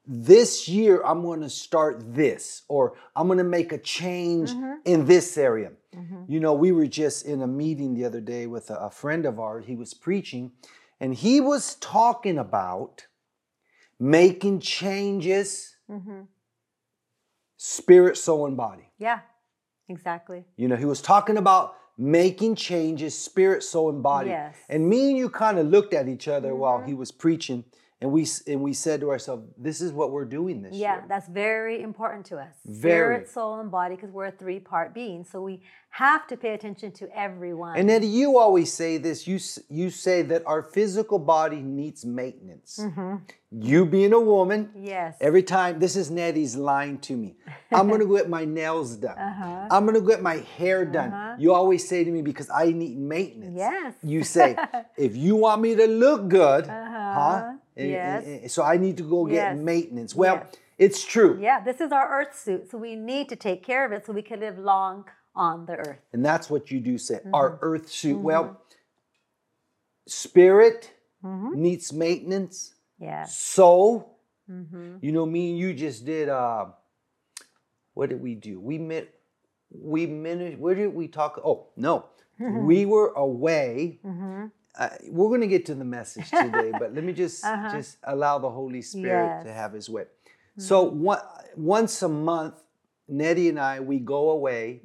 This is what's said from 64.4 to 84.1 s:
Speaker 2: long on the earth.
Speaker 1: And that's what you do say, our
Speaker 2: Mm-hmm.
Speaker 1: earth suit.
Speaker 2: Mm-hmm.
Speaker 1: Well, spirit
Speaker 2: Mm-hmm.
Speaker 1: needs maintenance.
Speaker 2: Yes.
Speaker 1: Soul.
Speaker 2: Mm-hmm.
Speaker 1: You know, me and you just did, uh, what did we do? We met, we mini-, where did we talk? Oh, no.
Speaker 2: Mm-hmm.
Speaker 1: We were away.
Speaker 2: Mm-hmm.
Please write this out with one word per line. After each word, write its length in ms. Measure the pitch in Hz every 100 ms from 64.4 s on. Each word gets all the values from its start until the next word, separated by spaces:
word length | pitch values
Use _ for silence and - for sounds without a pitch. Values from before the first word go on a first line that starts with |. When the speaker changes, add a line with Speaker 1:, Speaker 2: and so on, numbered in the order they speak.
| 214 190
Speaker 2:
long 480 | 202 190 190 196 202 _ _
on 300 | - 170 165 170
the 100 | 165
earth. 220 | 151 135 _
Speaker 1:
And 100 | 120
that's 260 | 143 160 -
what 200 | 147 -
you 80 | 135
do 180 | 120 120
say, 220 | - 110 190
our 180 | 147 135
Speaker 2:
Mm-hmm. 120 | -
Speaker 1:
earth 240 | 160 160 -
suit. 280 | - 151 -
Speaker 2:
Mm-hmm. 60 |
Speaker 1:
Well, 380 | 156 160 170 - _ _ _ _ _ _ _ _ _ _ _ _ _ _ -
spirit 840 | - - 180 185 202 226 226 - _ _ _
Speaker 2:
Mm-hmm. 360 | 185 190 226 220
Speaker 1:
needs 320 | 170 170 -
maintenance. 800 | 147 165 175 170 196 180 - - _ _ _
Speaker 2:
Yes. 360 | 156 - 156 -
Speaker 1:
Soul. 800 | - - 175 180 208 226 - _ _ _ -
Speaker 2:
Mm-hmm. 460 | 180 165 175 175 185
Speaker 1:
You 120 | 147
know, 120 | 160
me 260 | 160 170 175
and 80 | 170
you 140 | 185
just 320 | 135 151 113
did, 240 | 131 160 143
uh, 380 | 131 120 110 95 - _ _ _ _ _ - - _ _ _ _
what 140 | - 131
did 100 | 127
we 140 | 127
do? 260 | 110 107 92
We 180 | 113 156
met, 300 | 160 160 - _ _ _ _ _ _
we 360 | - 151 156 165
mini-, 500 | 151 160 175 175 143
where 180 | 160
did 200 | 190 208
we 140 | 170 156
talk? 320 | 156 151 -
Oh, 240 | 160 - - -
no. 300 | 139 151 - _ _ -
Speaker 2:
Mm-hmm. 260 | 240 127 143
Speaker 1:
We 200 | 180 202
were 220 | 214 208
away. 880 | 143 139 120 156 156 127 120 170 139
Speaker 2:
Mm-hmm. 420 | 196